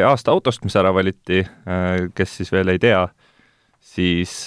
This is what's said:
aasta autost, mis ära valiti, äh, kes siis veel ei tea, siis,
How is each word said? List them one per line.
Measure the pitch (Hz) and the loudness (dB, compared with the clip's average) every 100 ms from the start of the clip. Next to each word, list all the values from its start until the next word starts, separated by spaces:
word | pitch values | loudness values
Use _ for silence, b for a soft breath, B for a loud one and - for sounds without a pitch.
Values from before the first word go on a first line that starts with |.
| 107 | 4
aasta | 135 - | 2 2
autost, | 180 131 - | 0 0 -4
mis | 101 101 | -2 0
ära | 95 | 2
valiti, | 95 95 - - 92 | 2 0 -4 -2 -2
äh, | 92 - 98 92 90 92 90 | -2 -8 -6 -4 -2 -2 -4
kes | - 92 - | -4 -4 -6
siis | 92 | -2
veel | 95 92 92 | 0 0 2
ei | |
tea, | 117 95 90 _ b b b b b b | 2 2 0 _ b b b b b b
siis, | _ - 90 87 87 - | _ -2 0 0 -2 -8